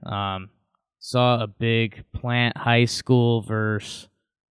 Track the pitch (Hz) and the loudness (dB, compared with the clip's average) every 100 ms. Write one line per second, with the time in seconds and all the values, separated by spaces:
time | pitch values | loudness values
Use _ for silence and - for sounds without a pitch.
0 | - 101 101 95 92 _ _ _ _ _ | -8 -6 -4 -6 -10 _ _ _ _ _
1 | - 127 123 117 107 - 117 113 113 - | -6 0 2 2 -2 -4 0 0 0 -4
2 | - - 123 120 120 - 120 120 120 - | -14 -10 -4 0 0 0 2 4 4 0
3 | - 127 120 117 104 110 107 104 - - | 2 4 4 2 -2 -2 0 -2 -4 -14
4 | - _ _ _ _ | -18 _ _ _ _